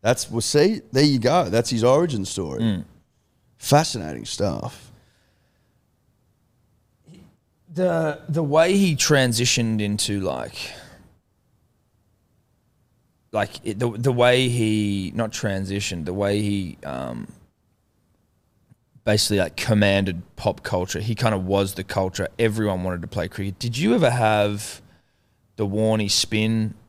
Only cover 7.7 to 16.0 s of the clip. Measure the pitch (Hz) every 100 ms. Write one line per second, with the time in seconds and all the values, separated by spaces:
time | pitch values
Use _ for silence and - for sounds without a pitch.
7.7 | 160 185 165 160 147 - 156 151 151 165
8.7 | 196 190 147 - 147 127 113 123 - 113
9.7 | 110 104 104 - 101 95 64 57 - -
10.7 | - - - - _ _ _ _ _ _
11.7 | _ _ _ _ _ _ _ _ _ _
12.7 | _ _ _ _ _ _ 107 101 - -
13.7 | 101 120 110 123 120 123 123 127 120 110
14.7 | 107 104 101 92 - 110 - 107 95 95
15.7 | 98 98 90